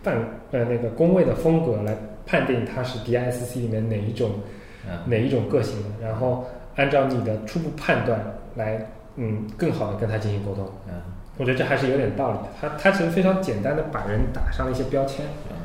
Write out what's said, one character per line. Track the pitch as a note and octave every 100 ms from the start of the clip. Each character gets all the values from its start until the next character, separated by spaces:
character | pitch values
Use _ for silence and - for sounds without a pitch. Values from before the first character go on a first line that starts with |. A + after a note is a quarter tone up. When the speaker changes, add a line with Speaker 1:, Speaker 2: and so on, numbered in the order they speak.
Speaker 1:
办， | G3+ A#2+ A2+ - -
呃， | C3
那 | A#2 A#2+
个 | A#2
工 | A2+ E3+
位 | F#3
的 | C3+
风 | A2 D#3+ E3
格 | D#3 G#2
来 | G#2+ A2 - - -
判 | E3
定 | C3+ A#2+ G#2+
他 | C3
是 | B2 A#2
D | A#2 A#2+
I | B2
S | B2
C | A#2+ B2+
里 | A#2
面 | A2 A2+
哪 | G#2
一 | G#2
种， | - A2+ G#2 G2+ - - - F#2
Speaker 2:
嗯。 | E2+ B2
Speaker 1:
哪 | A2+
一 | C3+
种 | B2+ -
个 | C#3
性 | G2+ G#2
的， | G2+ A2 A2
然 | A2
后 | B2+ B2+ - - - -
按 | C#3
照 | C#3+ C3
你 | B2
的 | A2 G#2+
初 | - F3
步 | D#3 -
判 | - B2
断 | A2 A2 G#2+ - - A#2
来， | A2 A2 A2 - - -
嗯， | A2 G#2+ G#2+ -
更 | D#3+
好 | - G#2
地 | G2
跟 | A2
他 | A2
进 | G#2
行 | G2+
沟 | G2
通。 | F#2+ F#2+ - F#2+
Speaker 2:
嗯。 | F2 F2+ - - -
Speaker 1:
我 |
觉 | B2+
得 | C3
这 |
还 | C#3+ B2+
是 | C3
有 | C3+
点 | A2
道 | G2+ C3
理 | G2
的。 | - -
他， | D3+ -
他 | G3
其 | F#3+
实 | E3
非 | F#3+
常 | F#3 F#3+
简 | F3+ G#2
单 | B2 D#3
地 |
把 | D#3 A2+ G2+
人 | G#2+ C3
打 | - -
上 | - C3
了 |
一 |
些 | B2+
标 | B2 C#3
签。 | C3+ - D3 - -
Speaker 2:
嗯。 | E3+